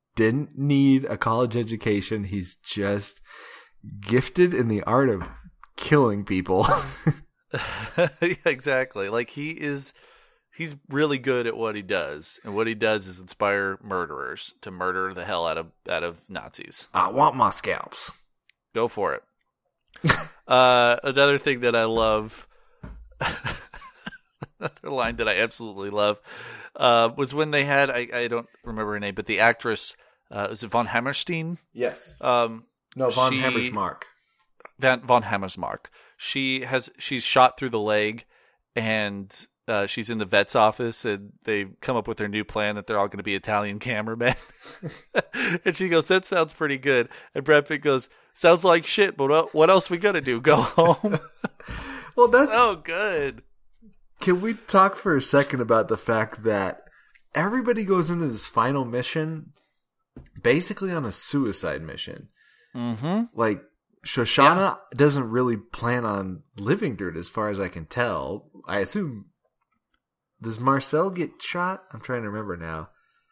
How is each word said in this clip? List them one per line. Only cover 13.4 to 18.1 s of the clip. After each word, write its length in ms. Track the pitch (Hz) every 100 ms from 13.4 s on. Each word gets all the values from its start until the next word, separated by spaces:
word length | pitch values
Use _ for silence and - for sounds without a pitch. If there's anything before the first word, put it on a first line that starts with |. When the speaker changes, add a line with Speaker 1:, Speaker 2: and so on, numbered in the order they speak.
| 101 101 98 98
Speaker 2:
murderers 720 | 110 92 80 69 65 82 - -
to 80 | 104
murder 440 | 92 92 92 92
the 100 | 90
hell 240 | 90 90 82
out 100 | 80
of, 100 | 82 _ -
out 140 | 87
of 260 | 85 85 -
Nazis. 580 | 87 - - - - -
Speaker 1:
"I 160 | 92 -
want 280 | 120 156 131
my 120 | 104
scalps." 600 | - - - - - -